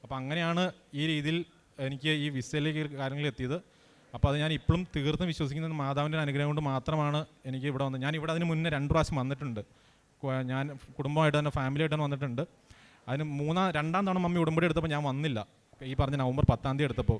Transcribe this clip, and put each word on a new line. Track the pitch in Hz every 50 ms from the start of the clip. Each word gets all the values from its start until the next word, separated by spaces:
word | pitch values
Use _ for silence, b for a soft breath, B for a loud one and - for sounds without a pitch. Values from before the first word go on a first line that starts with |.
| -
അപ്പോൾ | 110 135 131
അങ്ങനെയാണ് | 131 139 151 170 170 170 170 175 180 185 - - _ _ - 143
ഈ | 151 160
രീതിയിൽ | 160 151 143 151 160 175 170 - _ _ _ _ _ - 135
എനിക്ക് | 131 139 131 135 156 156 151 143
ഈ | 151 143
വിസയിലേക്ക് | 131 120 - - 151 147 156 151 156 151 147 143 135
കാര്യങ്ങൾ | 139 135 139 143 147 147
എത്തിയത്. | 117 - 127 123 143 180 - B B B B B B B B B -
അപ്പോൾ | 120 - 143
അത് | 143 147 147
ഞാൻ | 160 160 -
ഇപ്പോഴും | - - 165 175 185 - -
തീർത്തും | 156 143 151 151 147 180 175 156
വിശ്വസിക്കുന്നത് | - 156 135 139 160 160 160 160 151 139
മാതാവിൻ്റെ | 135 139 143 147 151 156 156 151
അനുഗ്രഹം | 143 135 143 143 147
കൊണ്ട് | 147 156 151 139
മാത്രമാണ് | 135 131 - - 160 156 147 147 147 151 156 - - _ - 131
എനിക്ക് | 131 131 131 147
ഇവിടെ | 135 131 139
വന്നത്. | 135 131 131 127
ഞാൻ | 143 160 160
ഇവിടെ | 147 160 160
അതിന് | 170 170 170
മുന്നേ | 160 156 160 170 156
രണ്ട് | 139 139 143 156
പ്രാവശ്യം | 160 147 - 170 135
വന്നിട്ടുണ്ട്. | 127 131 139 131 147 135 117 107 101 _ b b b b b b b b _ _
കു-, | - 135 131 131 131 127
ഞാൻ | 127 135 139 147 143 127 - - -
കുടുംബമായിട്ട് | - 139 143 147 156 160 151 143 147
തന്നെ, | 147 147 - 151
ഫാമിലിയായിട്ട് | 131 131 139 143 160 151 151
തന്നെ | 151 151
വന്നിട്ടുണ്ട്. | 143 143 135 143 131 120 120 165 - - _ B B B B B B B B B -
അതിന് | 131 143 156 151 143 143
മൂന്നാ-, | 147 151 165 180 190 185 160
രണ്ടാം | 151 151 160 170 190 202
തവണ | 190 185 185 180
മമ്മി | 175 175 175 165
ഉടമ്പടി | 160 160 165 170 170
എടുത്തപ്പോൾ | 156 165 156 160 147
ഞാൻ | 147 147 139
വന്നില്ല. | 131 139 151 160 127 107 101 - _ _ _ _ - - 135 131
ഈ | 131 131
പറഞ്ഞ | 143 135 143 139 131
നവംബർ | 127 127 139 - -
പത്താം | 123 - - 135 135
തീയതി | 139 151 135
എടുത്തപ്പോൾ. | - - 113 104 113 107